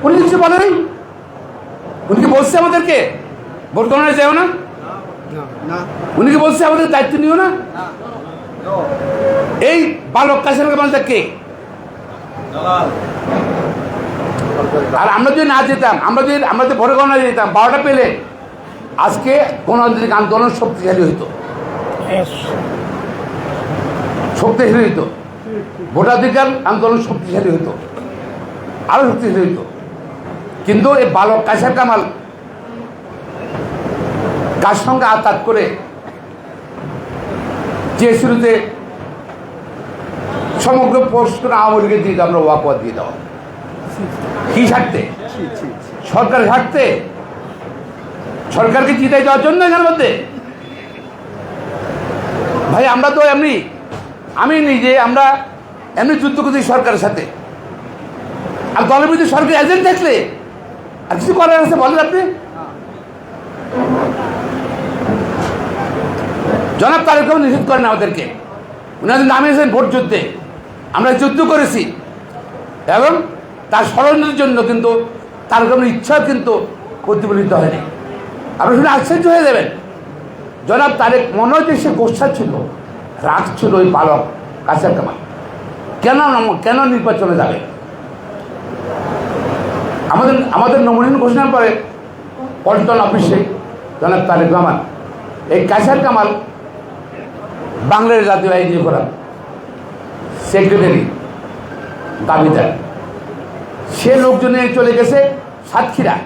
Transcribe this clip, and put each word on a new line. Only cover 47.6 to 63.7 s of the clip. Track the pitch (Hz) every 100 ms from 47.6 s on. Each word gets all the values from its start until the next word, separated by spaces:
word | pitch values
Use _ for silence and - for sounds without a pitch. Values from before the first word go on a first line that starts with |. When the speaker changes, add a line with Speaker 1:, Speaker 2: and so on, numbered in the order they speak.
| - - - - - - - - -
Speaker 1:
সরকারকে | - 226 254 262
জিতাই | 240 269 277
দেওয়ার | 269 269
জন্য | 294 349
এখানে | 359 339 339
মধ্যে? | 330 247 - - - - - - - - - - - - - - - - - - - - - - - - - -
ভাই, | - 254
আমরা | 262 285
তো | 285
এমনি, | 294 285 302 233 - - - - - - - -
আমি | 233 311
নিজে, | 294 262 247 262
আমরা | 240 254 269 277 - - - - - -
এমনি | 240 311
যুদ্ধ | 277 277
করছি | 285 269
সরকারের | 208 254 240 208
সাথে, | 160 165 - - - - - - - - - - - - - - - -
আর |
দলের | 233 269
বিরুদ্ধে | 302 320 330
সরকার | - 311
এজেন্ট | 311 302 370 370
থাকলে | 370 339 220 - - - - - - - - -
আর | -
কিছু | -
করার | 370 330 320
আছে | 311 330
বলেন | 262 320
আপনি? | 311 370 370 370 - - - - - - - - - - - - -